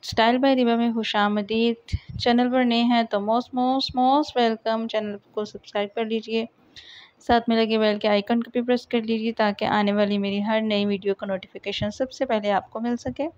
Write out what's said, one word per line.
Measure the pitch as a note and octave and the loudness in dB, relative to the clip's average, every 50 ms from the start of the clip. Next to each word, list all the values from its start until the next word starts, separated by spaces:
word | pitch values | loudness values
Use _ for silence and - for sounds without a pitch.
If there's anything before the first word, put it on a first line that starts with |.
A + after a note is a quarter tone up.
| - | -12
स्टाइल | - - - G3+ A#3 A#3+ B3+ | -8 0 2 4 4 4 4
by | C4 C#4 C4+ | 4 2 2
रिबा | B3+ B3+ A#3 A#3 | 4 2 2 2
में | A#3 A#3 A#3 A3+ | 2 2 0 0
खुशामदीद। | A3+ A3 - - G#3+ G#3 G#3 G#3 G#3+ G#3 G3+ A3 A3+ A3+ A#3 A#3 A3+ _ - - - - - - - | -2 -4 -2 0 0 0 2 0 -2 -2 -2 -2 0 2 0 0 -2 _ -8 -8 -8 -8 -8 -12 -4
चैनल | - B3 A#3+ A#3+ B3 B3 | 0 2 4 4 2 2
पर | B3 C4 B3+ | 2 2 2
नए | A#3+ A#3 A#3 A#3 | 2 2 2 2
हैं | A#3+ A#3+ A#3 A#3 | 4 4 2 2
तो | A3+ - G3+ | 0 -2 -4
most, | G3+ G#3 A3 A#3+ B3 - - | 0 0 0 0 -2 -2 -4
most, | B3+ B3 B3+ C4 C4+ C4 - - B3+ | -2 0 0 0 0 -2 -2 -2 0
most | B3+ B3+ C4+ C#4+ D4+ - - | 2 4 4 2 2 0 0
welcome। | B3 A#3+ A3+ A3+ A3 _ A3+ A3+ A3+ A3+ A3+ | 2 2 2 2 0 _ -2 -2 -2 -2 -2
चैनल | - A3 G#3+ G#3 G3+ G3+ _ _ _ | -2 -2 -4 -4 -8 -10 _ _ _
को | - G#3+ | -8 -8
सब्सक्राइब | G#3 - G3+ _ - - G#3 G3+ G3+ G3+ | -6 -10 -16 _ -8 -4 -4 -4 -4 _
कर | - A3+ | -4 -4
लीजिए, | A3 A3+ A3+ G#3+ - A3 A3+ A3+ A#3 _ _ _ _ _ - - - - - - _ _ _ | -2 -2 -4 -4 -2 -4 -4 -4 -4 _ _ _ _ _ -20 -20 -20 -20 -20 -20 _ _ _
साथ | _ - A#3+ A#3 A#3 A#3 | _ 2 2 2 4 2
में | A3+ | 2
लगे | A3+ A3+ A3 A3 A3 | 2 2 2 2 2
बेल | G#3+ G#3+ G#3 G#3 | 2 2 2 2
के | - G#3+ | 0 2
आइकन | G#3 G3+ G3+ - A#3 A#3 A#3 | 2 2 2 0 -2 -2 -2
को | - - | -2 -4
भी | B3 A#3+ | -4 0
प्रेस | A#3+ B3 A#3+ - | 0 0 0 0
कर | _ - A#3+ A3 | _ -4 -4 0
लीजिए | A3 A3+ A3 A3 A3+ A3+ | 0 -2 -2 -2 -4 -2
ताकि | - A3 G#3 G3+ - - | 0 0 0 0 0 -2
आने | - - G#3+ G#3 G3+ G3+ | 0 0 2 2 2 2
वाली | G#3 G#3 G3+ G#3 G3+ | 2 2 0 0 -2
मेरी | G3 G3 G3 G3+ | -2 -2 -2 -2
हर | G3+ G#3+ A3 A3 A3 | -2 0 0 0 0
नई | A3 G#3+ G3+ G3+ | 0 0 0 0
वीडियो | G#3 G3+ G3 G3 G3+ G3 | 0 -2 -2 -2 -2 -4
का | - - | -4 -4
नोटिफिकेशन | G3+ G3 F#3 - - _ F#3+ _ G3 G3+ - - G#3 | -6 -6 -6 -8 -12 _ -12 _ -8 -6 -4 -4 -6
सबसे | G#3 - C4 C4 - - C4+ | -4 -4 -6 -6 -4 -6 -4
पहले | A3+ A#3 G#3+ G3+ G3+ | -2 -2 -2 0 0
आपको | G3+ F#3+ - - - A3 | 0 0 -2 -4 -10 -6
मिल | A3+ A#3+ A#3+ | -4 -4 -4
सके। | A#3+ - C4+ B3 - C#4 D#4+ E4 | -4 -6 -8 -6 -6 -6 -8 -8